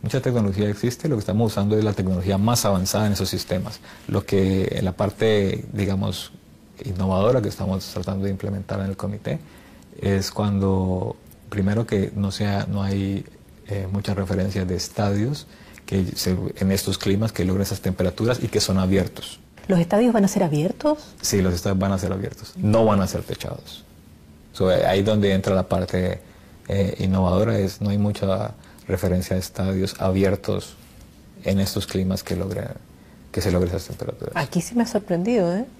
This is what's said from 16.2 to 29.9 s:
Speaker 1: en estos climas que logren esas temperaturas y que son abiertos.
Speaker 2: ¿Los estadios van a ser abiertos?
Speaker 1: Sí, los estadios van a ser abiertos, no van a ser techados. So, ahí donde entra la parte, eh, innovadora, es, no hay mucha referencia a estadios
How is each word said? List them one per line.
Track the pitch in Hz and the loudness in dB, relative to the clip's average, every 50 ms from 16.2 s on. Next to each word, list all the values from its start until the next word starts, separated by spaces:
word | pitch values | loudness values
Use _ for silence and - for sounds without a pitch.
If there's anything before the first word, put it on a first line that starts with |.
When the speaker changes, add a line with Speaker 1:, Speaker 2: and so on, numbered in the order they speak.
| - 90 92 92 98 - - - | -2 0 0 0 -2 -6 -4 -2
Speaker 1:
en | 95 95 98 | 0 2 2
estos | 95 - - 95 - | 0 0 -2 -4 -2
climas | - 101 98 101 113 110 | 0 0 2 2 0 -2
que | - - 87 | -2 0 0
logren | 92 92 98 | 0 2 0
esas | 98 - 104 95 | 0 -2 -4 -4
temperaturas | - 95 92 - 92 92 - - 107 120 127 - - | -2 -4 -2 0 0 -2 0 0 0 0 0 0 -2
y | 107 | -2
que | - 87 | 0 0
son | - - 95 95 | 0 2 2 2
abiertos. | 92 92 95 98 90 - - - - - - - - - - - - - | 4 4 4 2 2 0 -4 -12 -14 -14 -14 -18 -20 -20 -20 -20 -2 2
Speaker 2:
¿Los | 196 170 | 2 2
estadios | 170 170 - 208 233 247 226 | 4 4 4 4 4 6 6
van | 226 202 | 4 4
a | 196 | 4
ser | - 202 | 4 2
abiertos? | 196 165 147 147 151 190 - - - 403 403 - - - - - | 2 2 2 2 0 0 -2 0 2 2 2 2 -2 -20 -20 -8
Speaker 1:
Sí, | - - - 101 92 | -4 0 2 2 2
los | 92 90 | 2 2
estadios | 87 - 101 98 95 | 0 0 0 0 2
van | 95 98 | 2 2
a | 98 92 | 0 0
ser | 92 92 | 0 -2
abiertos, | 95 95 98 95 - - - - - 185 | -2 -4 -4 -8 -10 -12 -18 -16 -10 -2
no | - 104 104 113 113 | 2 4 4 6 6
van | 110 104 98 | 6 6 4
a | 95 - | 2 0
ser | - - | -2 -4
techados. | 85 - 90 - - - - - - - - - - - - - - - - - - - - - - - | -4 -6 -8 -8 -8 -10 -10 -10 -14 -16 -20 -20 -20 -20 -20 -20 -20 -20 -20 -20 -20 -20 -20 -20 -20 -20
So, | - - 95 92 | -4 0 2 4
ahí | 90 - - 82 92 98 101 | 4 4 4 4 2 2 2
donde | 110 107 107 101 101 | 4 2 4 4 4
entra | 95 95 92 - 95 | 2 2 2 2 2
la | 95 92 - | 2 2 0
parte, | - 92 92 - - 92 92 92 90 87 - - - - - - - - - - | 0 -2 -2 -2 -2 -2 -2 -2 -4 -6 -10 -18 -20 -20 -20 -20 -20 -20 -8 -4
eh, | 98 98 98 92 - - | 0 0 0 0 0 -2
innovadora, | 95 92 95 95 92 90 90 92 107 113 110 104 | 0 0 2 2 4 4 4 2 2 2 2 0
es, | 98 95 - - | 0 -2 -2 -4
no | 107 101 | -2 -2
hay | 101 104 | 0 2
mucha | 104 104 101 - - 98 95 95 107 110 - - - - - - - - | 0 0 0 0 -2 -2 0 -2 -2 -6 -8 -12 -20 -20 -20 -20 -6 -4
referencia | 95 90 - 92 90 92 90 - 92 | -4 -2 0 0 0 0 0 0 -2
a | 92 | -2
estadios | 92 - - - 95 95 95 95 95 95 | -2 -6 -6 -4 -2 0 0 0 -2 -2